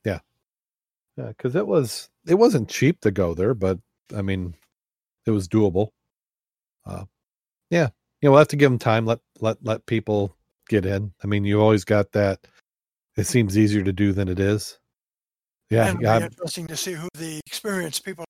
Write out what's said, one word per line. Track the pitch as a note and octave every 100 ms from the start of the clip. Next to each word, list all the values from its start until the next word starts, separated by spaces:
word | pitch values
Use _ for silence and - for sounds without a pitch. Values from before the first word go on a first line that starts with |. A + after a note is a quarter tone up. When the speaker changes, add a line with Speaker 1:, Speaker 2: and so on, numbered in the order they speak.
Speaker 1:
Yeah. | A2 E2+ _ _ _ _ _ _ _ _ _ -
Yeah, | A#2+ G#2+
'cause | B2+ C#3+
it | G#3
was, | F3+ A#2+ - - _ D#3+
it | F#3
wasn't | A#3 F3 G#2+
cheap | - - F3
to | G#2+
go | F#2+ F2
there, | E2 G2+
but, | A#2+ F#2+ F#2 _ _ _
I | G#2
mean, | G2 F#2+ F2+ E2 _ _ _ _ _ _ -
it |
was | G#2+ F2+
doable. | A2 G#2 F2 G#2 _ _ _ _ _ _ _ _ _ -
Uh, | F#2 F#2+ _ _ _ _ _ _
yeah. | E3+ C#3 _ _ _
You | C#3+
know, |
we'll | C#3
have | D3+
to | D3
give | C#3+
'em | B2
time, | - A2
let, | A2+ A#2 _ _
let, | A2 G#2+
let | A2 A2
people | - A2+ G#2+ G#2 G2 _ _ _ _
get | G#2+ F#2+
in. | G2 G2+ _
I | G2+
mean, | G2+
you | G2+ G#2
always | G#2+ G#2+
got | - G#2+ G2+
that, | G#2+ G2+ F#2+ _ _ _ _ _ _ _ -
"It |
seems | F#2 B2 G#2 G2+
easier | G#2+ G#2
to | F#2+
do | F#2 G2+
than | F#2+ F#2
it | F2+
is." | G2 G#2+ - - _ _ _ _ _ _ _ _ _
Yeah, | A2 A2+
Speaker 2:
And | G#2+
it'll |
Speaker 1:
yeah, | A2 A2+
Speaker 2:
be |
Speaker 1:
I'm | G#2
Speaker 2:
interesting | - E3 - D#3+
to | D#3
see | F#3+
who | E3 F3
the | D3+ D#3+ D#3 -
experienced | - G#3+ F#3+ E3 C#3
people | - F3 E3